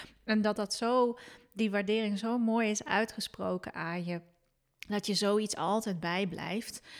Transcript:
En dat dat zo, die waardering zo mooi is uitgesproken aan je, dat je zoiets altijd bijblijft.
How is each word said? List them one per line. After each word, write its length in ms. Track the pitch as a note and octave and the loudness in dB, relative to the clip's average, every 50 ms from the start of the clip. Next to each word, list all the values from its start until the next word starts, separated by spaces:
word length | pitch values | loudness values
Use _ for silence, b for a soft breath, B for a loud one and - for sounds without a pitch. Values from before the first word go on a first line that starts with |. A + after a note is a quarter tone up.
| B B B B - | B B B B -2
En 160 | - A3 G#3+ | 0 2 4
dat 160 | G#3 G#3+ G#3 | 4 2 2
dat 180 | G#3+ G#3 G3 - | 0 -2 -4 -2
zo, 440 | - A#3 A#3 B3 B3+ B3 A#3+ A#3 B B B B B B B B | -2 2 4 4 6 4 4 2 B B B B B B B B
die 180 | G3 A3+ G#3+ | 0 0 2
waardering 480 | G3 G3+ G3+ F#3+ G#3+ A3 A3 G#3 G#3 F#3+ | 2 2 2 2 2 2 2 0 0 -2
zo 200 | G#3+ A3+ A#3+ B3 | 0 0 0 2
mooi 320 | A#3 A3 A3 A#3 A3+ G#3+ | 2 4 4 4 4 2
is 140 | G#3+ G3+ - | 0 0 0
uitgesproken 920 | D4 - G3 A3+ A3 - - - - - - F#3+ F#3 F#3 F3+ - - - | 2 2 2 2 0 -2 -6 -8 -8 -6 -6 -4 -2 -2 -2 -4 -6 -8
aan 300 | - E3 E3 E3+ F3+ E3+ | -6 -6 -4 -4 -4 -4
je, 160 | F3 F3 E3+ E3+ - _ _ _ _ _ _ _ _ _ - - - | -4 -4 -6 -6 -12 _ _ _ _ _ _ _ _ _ -16 -8 -4
dat 180 | G#3 G#3 - | -4 -2 0
je 80 | - G3+ | 0 0
zoiets 420 | E3+ G#3 G3 G#3 G#3+ A3 G3+ - | 2 2 4 4 2 2 0 -2
altijd 440 | - D#3 F3 G3+ A3 A3 G#3+ F#3+ E3 | -2 0 0 0 0 0 -2 -4 -2
bijblijft. 840 | E3 E3+ F3 F#3 G3+ F3+ - - - - F3+ A3+ A3+ - - - B B B B | -2 -2 0 0 0 -2 -4 -6 -6 -6 -6 -6 -6 -8 -12 -14 B B B B